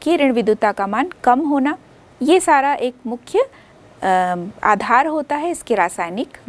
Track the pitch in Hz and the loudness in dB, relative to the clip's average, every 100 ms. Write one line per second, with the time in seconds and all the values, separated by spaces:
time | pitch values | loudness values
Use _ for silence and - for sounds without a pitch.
0 | 302 339 277 240 208 214 214 202 196 214 | -2 2 2 2 0 2 0 0 -4 -2
1 | 339 - 254 247 311 285 269 359 - - | -4 -2 2 2 2 0 0 -4 -10 -20
2 | _ _ 254 370 - 285 277 285 247 247 | _ _ 2 2 4 2 2 -2 -4 -6
3 | 226 240 - 381 539 - - - - - | -10 -10 -4 -2 -2 -6 -20 -20 -20 -6
4 | 185 185 180 180 175 - - 208 - 240 | 0 2 0 -2 -6 -4 0 0 2 2
5 | 311 311 294 294 339 339 - 214 175 - | 2 -2 -4 -6 -4 -6 -2 0 0 -2
6 | 170 190 370 - | -8 -6 -10 -12